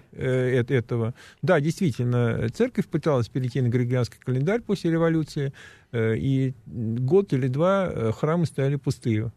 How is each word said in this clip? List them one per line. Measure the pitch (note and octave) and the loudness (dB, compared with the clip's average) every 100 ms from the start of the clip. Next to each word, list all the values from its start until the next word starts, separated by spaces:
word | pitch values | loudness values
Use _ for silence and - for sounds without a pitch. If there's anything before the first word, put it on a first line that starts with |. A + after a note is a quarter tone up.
| - | -10
э, | - C3+ B2+ B2+ B2+ | -6 -2 0 2 0
эт-, | B2 | 2
этого? | C3+ A2+ A#2+ A2+ - - - | 0 0 -4 -4 -6 -18 -6
Да, | D3 E3+ | 2 2
действительно, | D3 - F3+ A#2 B2 B2 A#2+ A#2 A#2 | 2 0 -2 0 0 2 2 0 -4
церковь | - B3 - - | 0 -2 0 -2
пыталась | D#3 D#3+ C3+ A2+ | -2 0 0 0
перейти | C#3 B2+ C#3 | -4 -2 0
на | A#2+ | 0
григорианский | B2 B2 B2+ A#2 - | 2 0 0 -2 -6
календарь | - B2+ D3 A3+ | -4 -2 0 -2
после | - G3+ E3+ | -2 -2 0
революции, | E3 E3 E3 D3+ D3+ C#3 - - - _ | 2 2 2 -2 -4 -6 -8 -20 -20 _
э, | A#2+ A2 A2+ | 0 0 2
и | C3+ C3+ C3 C3+ - | 0 2 0 -4 -12
год | B2 A2 A#2 B2+ F#3+ G3 | -6 -4 -2 2 2 2
или | C3 C3 | 0 0
два, | C3 F3 G3 F#3 | 0 2 2 0
э, | - A2+ | -2 -2
храмы | A2 D3+ F3 E3 | 0 0 0 -2
стояли | - C#3 C#3+ | 0 -2 -2
пустые | C#3+ - B2 G#2+ A#2 | -4 -4 -2 -2 -2